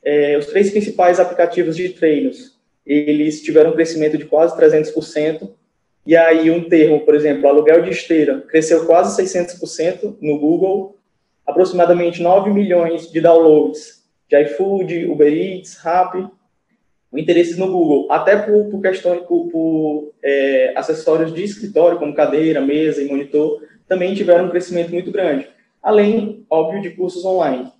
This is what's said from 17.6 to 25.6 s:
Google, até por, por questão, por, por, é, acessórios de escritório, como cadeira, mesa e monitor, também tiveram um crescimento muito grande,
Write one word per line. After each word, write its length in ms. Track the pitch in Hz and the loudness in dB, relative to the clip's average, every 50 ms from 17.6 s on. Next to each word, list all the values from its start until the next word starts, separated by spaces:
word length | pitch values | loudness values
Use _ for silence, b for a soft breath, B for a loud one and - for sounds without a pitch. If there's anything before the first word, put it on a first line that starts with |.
| 185 190 185 | -6 -4 -2
Google, 340 | 180 165 151 143 131 - 147 | 0 0 2 2 0 0 0
até 280 | 151 160 - 190 208 | -2 -2 2 2 0
por, 300 | 208 208 208 208 208 208 | 0 0 0 0 0 0
por 140 | 208 - 202 | 0 -6 -4
questão, 380 | 196 190 185 185 - 175 180 175 175 | -4 -4 -4 -2 -4 -4 -4 -4 -4
por, 240 | - 170 170 170 170 | -4 -4 -4 -2 -4
por, 640 | 165 165 160 160 160 156 156 151 147 151 151 147 - _ - | -6 -4 -2 -2 -2 -2 -2 -4 -4 -6 -10 -12 -18 _ -4
é, 500 | 139 139 139 135 139 135 131 131 127 - | -2 -2 0 0 0 0 0 0 0 -2
acessórios 580 | 135 135 - 156 - - - 160 160 160 160 165 | -6 -4 -4 -6 -4 0 -2 0 0 0 -4 -4
de 80 | 160 196 | -8 -8
escritório, 560 | 208 - - 220 - - 156 165 175 165 165 | -8 -10 -10 -14 -4 0 2 2 2 2 0
como 160 | 151 151 135 | -6 -6 -2
cadeira, 460 | - 151 139 135 151 160 160 147 143 | -2 -2 0 0 0 0 0 0 0
mesa 420 | 135 135 143 151 160 156 143 143 139 | -2 -2 0 0 0 -2 -2 -4 -4
e 60 | 143 | -4
monitor, 520 | 139 139 143 - - 151 151 156 151 151 B B B B B _ | -6 -6 -8 -2 -2 -2 -2 -2 -4 -6 B B B B B _
também 260 | 185 185 180 185 202 | -4 -2 -2 -4 -4
tiveram 300 | 202 208 175 175 175 185 | -4 2 2 4 2 2
um 60 | 185 | 0
crescimento 420 | 170 175 175 - 180 175 170 170 170 | -4 -6 -6 -4 -6 -6 -4 -4 -6
muito 180 | 175 190 - | -8 -8 -6
grande, 380 | 196 202 185 165 143 135 135 - _ _ | -6 -4 -2 -2 -2 -4 -6 -10 _ _